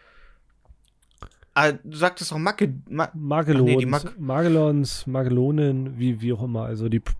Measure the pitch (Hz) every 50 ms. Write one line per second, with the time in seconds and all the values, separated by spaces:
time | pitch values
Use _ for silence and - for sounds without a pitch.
0 | _ _ _ - - - - _ _ _ _ _ _ - - _ _ _ _ _
1 | _ _ _ _ - - - _ - _ _ 147 151 151 143 - - 156 151 151
2 | 170 180 175 - 170 - 151 156 160 202 208 - 208 139 127 131 - - 139 151
3 | 160 - - 156 151 139 147 160 160 151 151 131 127 123 127 131 127 131 139 147
4 | 156 180 - 190 151 131 131 151 170 170 160 156 151 151 147 147 139 - - -
5 | - 131 127 131 131 123 123 123 127 139 151 151 147 139 131 131 131 135 131 117
6 | 123 127 117 107 113 120 120 104 123 123 117 113 117 117 113 107 113 113 113 113
7 | - - -